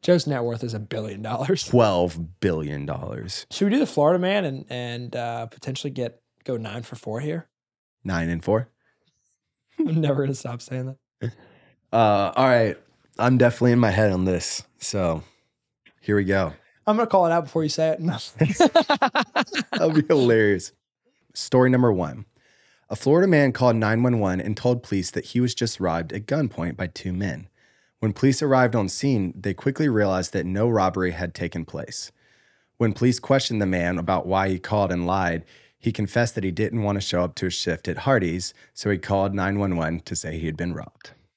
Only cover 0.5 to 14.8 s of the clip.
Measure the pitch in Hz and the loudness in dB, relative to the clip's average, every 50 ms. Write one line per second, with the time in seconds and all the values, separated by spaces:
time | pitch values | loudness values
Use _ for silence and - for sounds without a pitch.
0.5 | 117 113 - 120 113 107 107 104 - 110 107 107 101 98 107 113 120 117 135 135 | -4 -4 -6 -6 -6 -8 -8 -8 -8 -6 -6 -8 -8 -10 -8 -6 -4 -4 -2 -2
1.5 | 190 - - - - 123 113 107 95 87 87 90 82 82 85 80 87 _ - 98 | -2 -2 -2 4 6 6 6 6 4 2 0 0 -2 -6 -10 -10 -10 _ 0 0
2.5 | 85 78 76 73 73 71 69 71 71 - - - 57 58 - 92 - - - _ | 0 0 -4 -6 -6 -6 -6 -6 -8 -8 -8 -10 -10 -10 -10 -10 -10 -12 -12 _
3.5 | - - 196 202 214 277 302 - - - 147 151 175 180 180 185 196 208 185 151 | -4 -2 0 2 2 2 0 0 0 2 4 4 4 2 0 0 0 0 -2 -4
4.5 | 135 131 - _ 127 123 120 120 120 120 123 120 - 123 120 117 117 117 117 113 | -6 -8 -10 _ -10 -8 -8 -8 -8 -10 -10 -10 -8 -8 -6 -6 -6 -8 -10 -12
5.5 | - - - - 131 - - 147 135 131 123 117 - _ _ _ _ _ _ - | -14 -12 -10 -8 -8 -6 -8 -8 -6 -6 -6 -6 -8 _ _ _ _ _ _ -6
6.5 | 127 117 113 107 101 120 117 - - 120 - - 107 117 139 151 160 165 165 _ | -6 -6 -6 -8 -10 -10 -12 -12 -16 -14 -12 -10 -8 -6 -6 -6 -6 -6 -8 _
7.5 | _ _ _ _ _ _ _ _ _ _ _ 95 92 85 82 82 85 82 80 - | _ _ _ _ _ _ _ _ _ _ _ -4 -4 -2 -2 -2 -4 -4 -2 0
8.5 | 104 113 120 - _ _ _ _ _ _ _ _ _ _ _ _ _ _ _ _ | 0 0 0 -4 _ _ _ _ _ _ _ _ _ _ _ _ _ _ _ _
9.5 | _ _ _ _ _ - 320 269 160 165 156 143 139 135 139 135 135 127 - 120 | _ _ _ _ _ -4 -2 0 0 0 2 2 0 0 0 -2 -4 -6 -8 -12
10.5 | 120 123 - - 127 127 127 131 131 _ _ _ _ _ - 117 - - - _ | -12 -12 -12 -12 -10 -10 -10 -10 -12 _ _ _ _ _ -10 -10 -10 -10 -20 _
11.5 | _ _ _ _ _ _ _ _ - 113 113 107 104 101 101 92 - - 131 135 | _ _ _ _ _ _ _ _ 2 4 4 4 4 2 0 0 0 2 4 4
12.5 | 123 120 117 104 - - _ _ _ _ _ _ _ - - 123 131 123 123 120 | 4 4 4 2 0 -6 _ _ _ _ _ _ _ 0 2 4 6 6 6 6
13.5 | 113 - 123 123 120 123 120 107 95 98 110 104 95 92 92 92 92 85 - - | 4 4 4 4 6 6 4 4 4 4 4 4 4 2 2 0 0 0 -2 -6
14.5 | - - - _ _ _ | -8 -10 -12 _ _ _